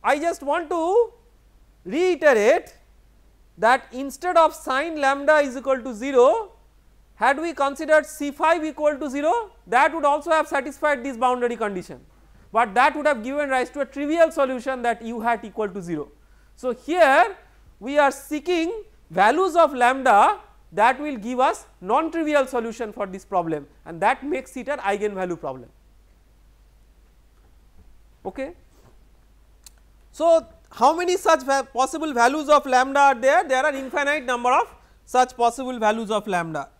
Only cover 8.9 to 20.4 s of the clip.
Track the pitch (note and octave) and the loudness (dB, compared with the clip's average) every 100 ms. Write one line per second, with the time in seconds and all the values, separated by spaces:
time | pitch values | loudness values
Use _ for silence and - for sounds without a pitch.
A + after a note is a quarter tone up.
8.9 | C#4+ C#4+ C4+ D4+ A#4 G#4+ _ - A#3 D4+ | -2 -6 -4 0 -2 -4 _ -2 2 2
9.9 | D#4+ D4 D4+ E4 D#4+ D#4 D#4+ C4+ C#4 D4+ | 2 0 0 0 0 0 -4 -6 -4 -2
10.9 | C#4+ B3+ A#3 B3+ B3 A#3+ A#3+ G#3+ F#3+ - | -2 -6 -2 0 0 -2 -2 -6 -6 -12
11.9 | C3+ _ _ _ _ - A3 A#3 G3+ C#4+ | -18 _ _ _ _ -4 -2 0 2 2
12.9 | D4 D4 C4 A3+ C#4+ C#4+ C4 B3 C#4+ C#4 | 2 -2 -2 -4 -6 -2 -2 -4 -6 -8
13.9 | C#4 D4 E4 D#4+ D#4+ C4+ C4 B3+ B3+ A#3 | -6 -4 2 2 2 -4 -4 -6 -4 -4
14.9 | A3 A3 A#3 A3+ A#3 A#3 - G#3 F#3+ E3+ | -4 -8 -6 -4 -4 -6 -8 -8 -8 -8
15.9 | D#3 C#3+ _ _ _ _ _ B3+ A#3+ - | -8 -8 _ _ _ _ _ -8 -8 -4
16.9 | F4+ D4+ C#4 G4 F#4+ _ _ _ _ G#3+ | 2 4 6 2 -2 _ _ _ _ -2
17.9 | C#4+ C#4 C#4 - D4+ F4 F4+ E4 A4 G#4 | 2 2 0 -8 -8 -2 -2 -2 -6 -12
18.9 | _ _ E3+ G#3 D4 F#4 E4 D#4+ C4+ A#3+ | _ _ 2 2 4 2 4 2 4 2
19.9 | C4+ C4 G#3 C#4 G#4 | 2 4 6 4 2